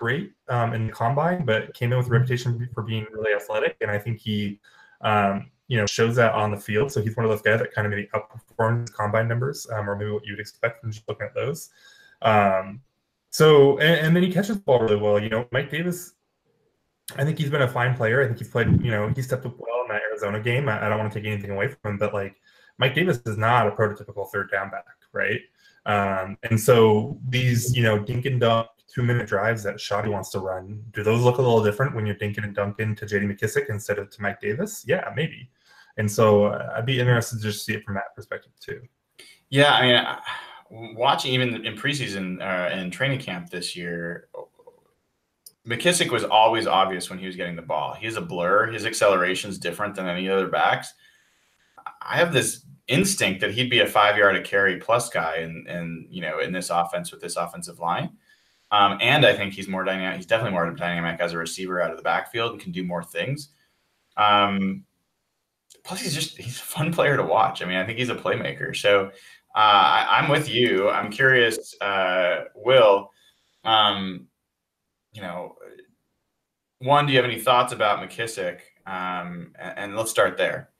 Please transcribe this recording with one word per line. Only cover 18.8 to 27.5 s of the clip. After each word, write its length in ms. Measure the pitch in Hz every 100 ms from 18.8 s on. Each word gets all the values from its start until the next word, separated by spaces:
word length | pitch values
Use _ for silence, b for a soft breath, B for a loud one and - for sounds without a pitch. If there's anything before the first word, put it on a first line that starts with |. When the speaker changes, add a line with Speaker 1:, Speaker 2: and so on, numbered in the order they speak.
Speaker 1:
you 80 | 117
know, 220 | 107 107
he 80 | 131
stepped 240 | 127 127 123
up 80 | -
well 260 | 117 120
in 60 | 123
that 120 | 107 107
Arizona 300 | 107 104 107
game. 280 | 113 123 143
I, 160 | 107
I 40 | 107
don't 100 | 107
wanna 120 | 107
take 160 | 107 104
anything 260 | 101 101
away 160 | 98 107
from 240 | - 107
him, 60 | 101
but, 140 | 104
like, 220 | 104 98 - b b b -
Mike 180 | 127 123
Davis 240 | 180 135 -
is 120 | 104
not 300 | 113 123 107
a 20 |
prototypical 580 | - 107 101 - 101 95
third 220 | 101 95
down 200 | 98 101
back, 140 | 98 - _ _
right? 280 | 101 98 110 - b b b -
Um, 500 | 104 98 95 95 101
and 180 | 120 110
so 580 | 110 120 110 107 123 147 127
these, 460 | 123 127